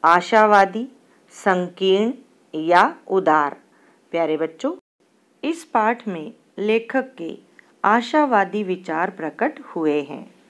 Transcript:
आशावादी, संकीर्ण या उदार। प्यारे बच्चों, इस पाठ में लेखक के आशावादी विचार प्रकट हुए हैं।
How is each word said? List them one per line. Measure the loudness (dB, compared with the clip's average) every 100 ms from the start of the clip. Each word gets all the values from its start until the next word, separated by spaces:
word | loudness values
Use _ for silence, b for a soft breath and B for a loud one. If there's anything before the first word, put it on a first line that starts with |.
आशावादी, | 4 2 4 4 6 6 4 0 -10 _ b b b
संकीर्ण | -6 -2 -2 -2 -2 0 2 0 -4 _ _ _
या | -8 2 4 4 0 -4
उदार। | 0 2 2 0 -6 _ b b b _
प्यारे | -4 -2 -2
बच्चों, | -4 -6 -8 -8 _ _ _ _ _ _
इस | -8 -8
पाठ | -4 -2 0 -2 -6
में | -10 -12 -18 _ -8
लेखक | -2 -2 -2 -6 -6 -10
के | -14 -14 _ b b _
आशावादी | 0 0 0 0 2 2 0 -4
विचार | -4 -6 -6 -4 -4
प्रकट | -6 -10 -4 -6 -6
हुए | -12 -4 -2 -2
हैं। | -4 -12 -18 _